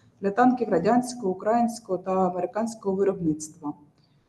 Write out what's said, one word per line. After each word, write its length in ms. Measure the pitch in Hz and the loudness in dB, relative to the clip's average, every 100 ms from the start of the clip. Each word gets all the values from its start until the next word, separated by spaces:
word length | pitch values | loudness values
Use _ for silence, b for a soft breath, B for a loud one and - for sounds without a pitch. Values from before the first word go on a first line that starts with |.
| b - | b -6
для 100 | 98 | -2
танків 380 | - 254 247 208 | 4 4 4 2
радянського, 640 | 180 202 247 247 - 190 | 2 4 2 0 -4 -4
українського 640 | 185 214 240 233 - - 180 | -2 0 2 2 -2 -6 -4
та 120 | 190 | -2
американського 840 | 185 180 180 - 214 226 - 196 190 | 0 0 0 -4 -2 -4 -4 -2 0
виробництва. 760 | 196 175 165 151 - - 147 - - _ _ _ | 0 0 0 -2 -6 -12 -10 -10 -14 _ _ _